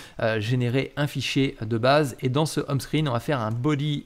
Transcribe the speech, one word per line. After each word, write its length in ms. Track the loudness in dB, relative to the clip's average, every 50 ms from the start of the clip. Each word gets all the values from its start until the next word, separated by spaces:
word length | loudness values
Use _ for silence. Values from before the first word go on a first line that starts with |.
| -18 -16 -6 -2
euh, 200 | 0 0 0 0
généré 540 | 0 0 0 0 0 0 0 -2 -2 -2 -2
un 80 | -2 -2
fichier 500 | -2 -2 -4 -4 -2 2 2 2 2 0 -6
de 160 | -4 -2 -2
base. 400 | 2 4 6 6 6 4 2 -2 -2
Et 80 | -2 0
dans 180 | 2 2 0
ce 120 | 0 0 -4 -2
home 140 | -2 -2 -4
screen, 260 | -2 0 -2 0 0
on 40 | 2
va 80 | 0 -2
faire 200 | 0 0 -2 0
un 120 | 0 -2
body, 540 | -2 0 0 0 0 0 0 -2 -2 -4 -6